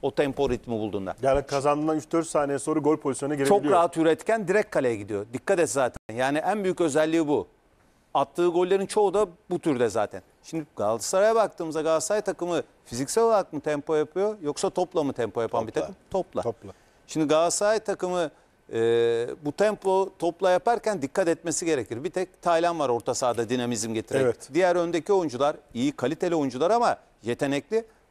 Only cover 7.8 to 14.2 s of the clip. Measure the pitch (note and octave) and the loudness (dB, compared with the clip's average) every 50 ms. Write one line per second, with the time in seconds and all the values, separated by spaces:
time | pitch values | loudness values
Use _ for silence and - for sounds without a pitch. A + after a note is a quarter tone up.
7.8 | _ _ _ _ _ _ - C#3 C#3 - - - F3 F3 D#3+ F3 F3+ F#3 G3 G3 | _ _ _ _ _ _ -2 -2 -2 -2 0 0 0 2 2 2 2 2 2 0
8.8 | G3 - - G#3+ G#3 F#3+ F3 G3+ G#3+ F3+ - _ _ - F3+ D#3+ - E3+ C#3 A#2+ | 0 0 0 2 2 2 2 0 0 -2 -4 _ _ -6 -6 -2 0 0 2 2
9.8 | B2 A2 F#2+ A2 G#2 G2 - F#2 - _ _ _ - - - D#3+ D3 - - - | 2 0 0 0 -2 -2 -6 -12 -18 _ _ _ -14 -10 -8 -8 -8 -8 -6 -2
10.8 | G#2 G#2 A2+ A2+ - - - F#3 G3+ A3 A3+ A3+ G#3 - - - E3+ D#3+ D3+ D#3+ | -2 0 0 -2 -2 -2 0 2 4 4 4 2 2 0 -2 -6 -8 -6 -4 -2
11.8 | D3 D#3+ D#3+ D#3 D3+ - G#3 G#3+ G#3 G3 E3 - E3+ F3 E3+ D3 - - _ _ | 0 0 0 0 0 0 -2 -2 -2 -4 -6 -4 -4 -4 -4 -4 -4 -6 _ _
12.8 | _ - A#2 A#2+ C#3 - - A3 A#3 A3+ A3+ G3 F3 - - D3 - D#3 D3+ C#3+ | _ -10 -6 -6 -4 -2 0 2 4 4 4 2 0 -2 -6 -6 -4 -2 -4 -2
13.8 | - - D#3+ D3+ D3+ D3 - F3+ | -2 -2 0 0 -2 -2 -2 -2